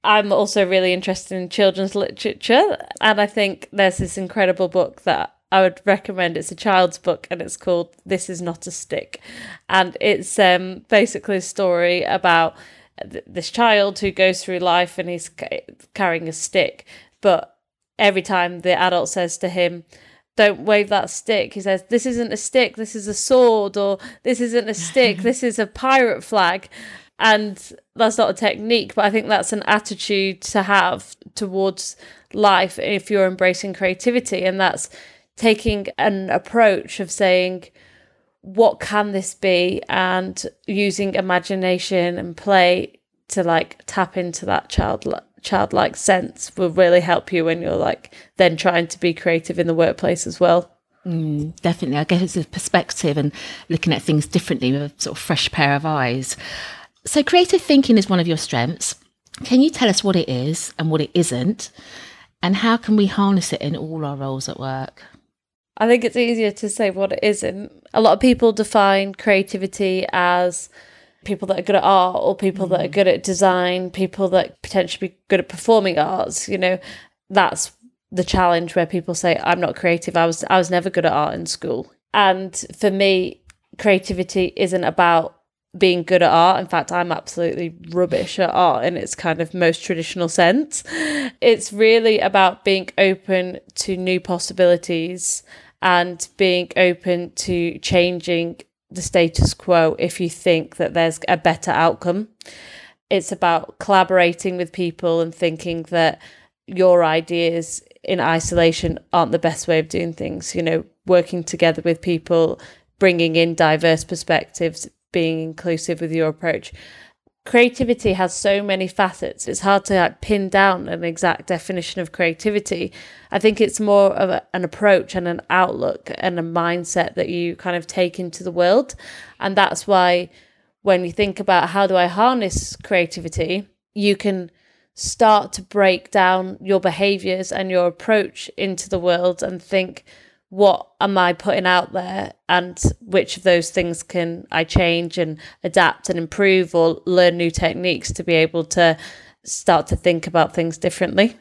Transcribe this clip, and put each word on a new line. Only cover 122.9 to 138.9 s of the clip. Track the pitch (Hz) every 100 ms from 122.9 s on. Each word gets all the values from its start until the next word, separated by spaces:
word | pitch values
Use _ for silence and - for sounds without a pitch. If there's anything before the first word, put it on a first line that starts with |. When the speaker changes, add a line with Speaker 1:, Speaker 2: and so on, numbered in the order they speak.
| - - - _
Speaker 1:
I | 196
think | 220 214
it's | 208 -
more | 208 202 196
of | - 190
a, | 180 -
an | 180
approach | 175 - 208 185 -
and | 185 175
an | 170 -
outlook | 180 185 - - - -
and | - 185 175
a |
mindset | 165 170 170 175 170 180 165 -
that | -
you | 175 170 170
kind | 185 175
of | 170
take | - 180 175
into | 180 -
the | 185
world. | 175 175 220 254 - - - - _
And | 202 196
that's | 196 - -
why | 190 180 180 175 _ _ _ _ _
when | 196 185
you | 175
think | 165 202 190
about | 196 180 170
how | 190 196
do | 185
I | 175
harness | 185 240 254 196 - - -
creativity, | - 185 170 - 165 - 160 190 196 _ _
you | 208 202 196
can | 202 190 175 _ _ _ _
start | - - - 226 208 202
to | -
break | 185 202 196 180 -
down | 202 185 185 190 196
your | 190 190
behaviours | 185 160 202 196 185 185 185
and | - 190
your | 180 175
approach | 170 - 214 - - - -
into | 196 180
the | -